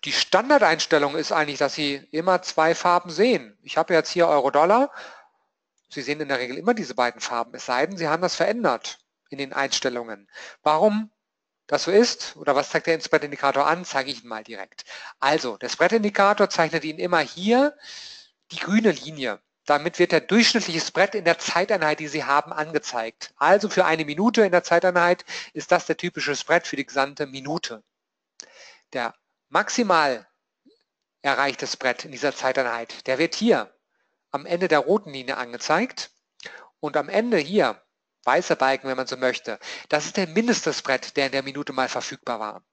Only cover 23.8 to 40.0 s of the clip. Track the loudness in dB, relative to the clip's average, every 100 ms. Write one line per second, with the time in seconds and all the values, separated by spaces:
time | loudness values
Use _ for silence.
23.8 | 2 0 -2 0 2 4 4 4 4 2
24.8 | 4 4 2 2 -4 -14 -12 -12 0 0
25.8 | 2 -4 -4 -6 -4 -4 0 0 0 -8
26.8 | -4 -2 -4 -4 -10 -8 -8 -8 -8 -12
27.8 | _ _ _ _ _ _ -20 -20 -20 -20
28.8 | _ -6 -6 -8 _ _ _ -2 0 -2
29.8 | 2 4 4 0 -8 _ _ _ _ _
30.8 | _ _ _ _ -2 0 0 -2 -8 -4
31.8 | -4 -4 -8 -4 -4 -2 -2 0 -2 -4
32.8 | -8 -12 -4 -2 -2 0 0 -2 -6 _
33.8 | _ _ _ _ _ -10 -6 -4 2 0
34.8 | 2 0 0 -12 -8 -8 -8 -10 -2 0
35.8 | -2 -8 -16 _ _ _ -20 -20 -20 _
36.8 | -4 -4 -2 -2 0 0 0 0 0 -2
37.8 | _ _ _ _ 0 0 0 0 2 0
38.8 | -4 -6 -6 -2 -2 -2 -8 -12 -12 -16
39.8 | -4 -4